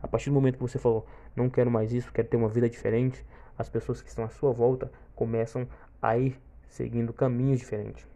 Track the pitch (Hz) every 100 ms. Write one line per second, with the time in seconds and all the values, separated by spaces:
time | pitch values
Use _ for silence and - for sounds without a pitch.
0 | - 113 - 143 135 127 123 131 123 110
1 | - - - - 123 127 123 117 110 120
2 | 123 - 113 117 110 113 120 120 107 113
3 | 131 127 - - - - 113 117 - 120
4 | - - 113 - 143 120 120 127 131 -
5 | - - 113 113 113 127 127 - - -
6 | 110 113 131 127 - - - - 120 117
7 | 117 - 135 120 131 131 - 107 107 -
8 | -